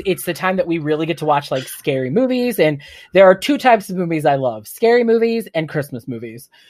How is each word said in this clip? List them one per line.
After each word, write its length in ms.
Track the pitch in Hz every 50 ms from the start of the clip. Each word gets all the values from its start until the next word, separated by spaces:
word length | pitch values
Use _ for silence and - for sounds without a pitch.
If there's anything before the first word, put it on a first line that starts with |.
| -
it's 180 | 196 175 - -
the 120 | 180 170
time 220 | - 190 185 190
that 100 | 190 175
we 100 | 170 170
really 300 | 170 147 151 156 151 165
get 100 | 156 170
to 80 | - 156
watch, 240 | 156 147 143 139 -
like, 180 | 147 135 131
scary 440 | - - - - - 139 131 131 127
movies. 480 | 143 220 262 247 254 247 247 247 214 185
And 200 | 165 156 151 143 - - - - - -
there 140 | - 185 196
are 80 | 185 190
two 220 | 190 - - 294
types 320 | - - 254 226 226 - -
of 60 | 185
movies 260 | 180 180 170 165 156 147
I 120 | 151 139
love, 320 | 139 131 123 110 110 110
scary 360 | - - - 233 226 233 247 240
movies 440 | 226 226 226 226 233 226 226 220 - -
and 120 | 160 156
Christmas 400 | 147 - 151 139 - 131 117 -
movies. 400 | 135 123 113 120 113 110 120 - - _ _ _